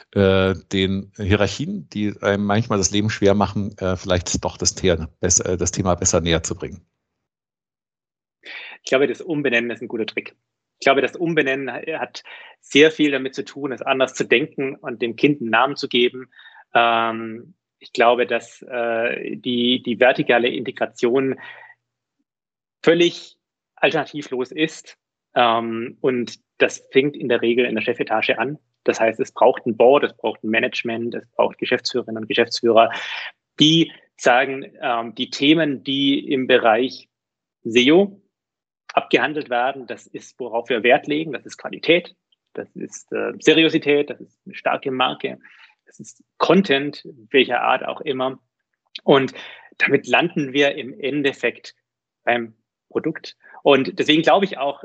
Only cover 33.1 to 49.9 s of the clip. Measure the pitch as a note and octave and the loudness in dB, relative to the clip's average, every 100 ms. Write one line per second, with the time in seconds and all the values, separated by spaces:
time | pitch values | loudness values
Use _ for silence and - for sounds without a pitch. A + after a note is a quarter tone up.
33.1 | - - - _ - D3+ E3 D3+ - _ | -12 -14 -18 _ 2 4 4 2 -4 _
34.1 | - C3+ B2 C3+ C3+ - - B2 A#2 A2+ | -2 2 4 2 -4 -12 -8 -4 -4 -4
35.1 | A2 B2 - C#3+ D#3+ D3+ C3 - C3+ C#3 | -8 -8 0 4 4 2 -4 -4 -2 0
36.1 | C#3 - C3+ B2+ B2 A#2 A2 B2+ - - | 0 -2 -2 2 4 4 2 0 -6 -20
37.1 | _ _ _ _ _ A#2+ A#2 B2+ E3+ G3+ | _ _ _ _ _ 0 4 6 6 4
38.1 | - _ _ _ _ _ _ - - - | -4 _ _ _ _ _ _ -6 -4 0
39.1 | C3+ C3 D3+ C3 A#2+ B2+ G2+ A#2 A2+ - | 0 0 -4 -4 -2 -2 -6 -12 -14 -16
40.1 | - - - B2 A#2 - A#2+ A#2+ C#3 - | -18 -16 -14 -8 -6 -2 0 4 2 2
41.1 | D3 E3 A#2 - - - - - E3+ - | -4 -4 -10 -14 -16 -14 -4 2 2 0
42.1 | _ _ _ _ - - - - - - | _ _ _ _ -12 -12 -12 -14 -14 -8
43.1 | A2 G#2+ - - D#3 D#3+ D#3 C#3+ C#3+ D3 | -6 -6 0 2 4 2 0 0 0 -2
44.1 | - - _ - - C3+ C3 C#3 B2+ C3 | -10 -18 _ -20 -8 -4 -4 -4 -2 -2
45.1 | - C3 B2+ - - - _ _ - - | -2 -10 -10 -20 -20 -20 _ _ -20 -20
46.1 | - _ - - F3+ F#3+ C#3 C#3+ - - | -20 _ -2 4 4 4 0 -2 -10 -16
47.1 | C3+ G#2+ C3+ B2+ A#2+ A#2 B2+ - - - | -20 0 2 2 2 0 0 -2 -8 -6
48.1 | C3 C3 C3+ _ _ _ _ _ - - | -4 -6 -8 _ _ _ _ _ -4 4
49.1 | C#3+ C3 - - - - - - | 4 4 -4 -18 -20 -16 -4 0